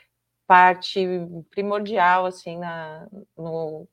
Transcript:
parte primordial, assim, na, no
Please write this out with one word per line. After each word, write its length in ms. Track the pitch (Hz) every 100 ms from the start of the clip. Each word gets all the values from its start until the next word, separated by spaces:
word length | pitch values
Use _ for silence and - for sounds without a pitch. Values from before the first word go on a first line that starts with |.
| _ _ _ _ -
parte 580 | 185 180 180 - 196 185 180 170 170 160
primordial, 760 | - 202 208 202 214 180 185 185
assim, 320 | 185 - 170
na, 500 | 175 165 160 156 165 196 - -
no 500 | 165 165 160 156 180